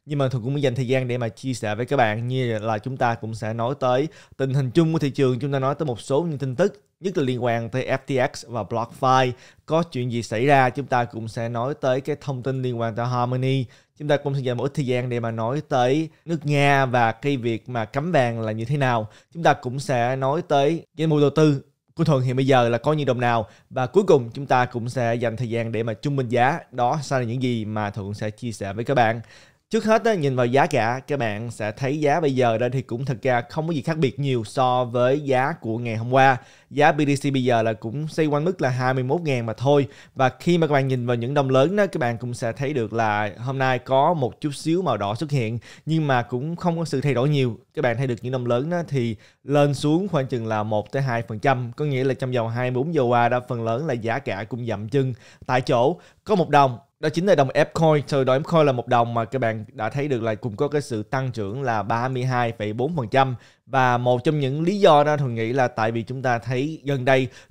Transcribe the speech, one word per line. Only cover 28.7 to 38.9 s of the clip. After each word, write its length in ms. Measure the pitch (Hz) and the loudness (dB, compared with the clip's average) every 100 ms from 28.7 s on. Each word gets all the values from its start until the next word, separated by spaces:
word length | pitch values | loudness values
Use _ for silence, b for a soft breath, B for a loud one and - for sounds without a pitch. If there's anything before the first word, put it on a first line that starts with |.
với 120 | 101 | -4
các 100 | 120 | 0
bạn. 260 | 135 113 117 - B B B - | 4 4 2 -8 B B B -4
Trước 140 | 220 | -2
hết 200 | 214 220 | 2 2
á, 100 | 226 | 2
nhìn 220 | 196 139 127 | 2 0 2
vào 100 | 120 | 2
giá 200 | 135 151 | 4 4
cả, 340 | 127 110 131 - | 2 0 -2 -4
các 120 | 139 | -2
bạn 320 | 113 104 117 | -2 -4 -8
sẽ 220 | - 107 | -6 -6
thấy 280 | - 135 151 | -4 -4 0
giá 200 | 143 165 | 2 2
bây 140 | 147 | 2
giờ 240 | 127 120 113 | 2 2 2
đây 120 | 123 | 0
thì 120 | 131 | -2
cũng 220 | - 120 | -4 -6
thật 120 | 139 110 | -4 -4
ra 180 | 131 120 | 0 0
không 260 | 120 160 160 | -2 -6 -4
có 60 | |
gì 100 | 151 | -4
khác 160 | 160 165 | -4 0
biệt 200 | 135 - | 0 0
nhiều 260 | 139 123 | -2 -2
so 400 | 110 139 127 123 | -2 0 2 2
với 360 | 120 123 123 151 | 0 2 2 2
giá 320 | 139 127 139 170 | 2 2 0 -2
của 180 | 113 113 | -6 -4
ngày 180 | 120 107 | -4 -4
hôm 160 | 120 | 0
qua. 240 | 131 135 123 B B B | 4 6 4 B B B
Giá 220 | 131 151 | 2 4
B 80 | 151 | 4
T 280 | 143 139 143 | 2 0 0
C 40 | |
bây 120 | 135 | 0
giờ 180 | 123 117 | 2 2
là 100 | 113 | 2
cũng 360 | 107 113 135 156 | -2 -6 -8 -4
xoay 180 | - 156 | -2 0
quanh 180 | 147 | 2
mức 160 | 170 185 | 0 0
là 80 | 131 | -2
hai 260 | 123 127 | 0 0